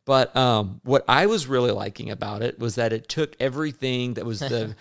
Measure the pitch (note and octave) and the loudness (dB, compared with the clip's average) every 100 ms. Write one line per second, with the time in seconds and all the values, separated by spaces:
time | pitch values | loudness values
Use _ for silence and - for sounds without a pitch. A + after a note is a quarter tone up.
0 | - C3+ B2 C3 B2+ A2 G2 - B2+ C3+ | 2 4 4 2 2 2 0 -6 0 2
1 | - C3 G3+ A3 C3 B2+ A#2+ G#2 G2+ - | 4 4 4 2 0 2 2 0 -4 -8
2 | G#2 G#2+ G#2 G#2 A#2 - A#2 G#2+ A2+ A2 | -10 -8 -8 -4 -6 -4 -4 0 0 -2
3 | - D#3 D3+ - C3 C3 D#3 B2 C3 B2+ | -4 -4 -4 -2 -2 -2 -6 -4 -2 -2
4 | B2 A#2+ A#2 G#2+ C3+ A#2+ A2 G#2 | -2 -4 -6 -6 -4 -2 -4 -8